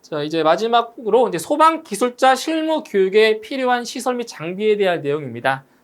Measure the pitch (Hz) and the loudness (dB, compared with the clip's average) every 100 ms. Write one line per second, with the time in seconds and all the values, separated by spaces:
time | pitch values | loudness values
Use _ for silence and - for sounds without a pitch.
0 | _ 156 147 165 156 175 220 233 233 - | _ -6 -4 0 2 2 2 0 0 -8
1 | 226 220 220 175 - 294 320 320 320 196 | 0 2 2 -2 -4 4 4 2 -8 -4
2 | 247 247 262 262 320 320 311 311 311 202 | -4 2 2 2 0 -4 -2 -4 -2 0
3 | 190 208 220 220 - 277 254 247 233 277 | 2 4 4 2 -4 -4 0 -2 -4 -6
4 | 254 247 233 - 156 185 214 208 190 170 | -4 -4 -8 -10 -10 -4 0 2 2 0
5 | 143 147 139 117 135 135 _ _ | -2 -4 -6 -4 -2 -2 _ _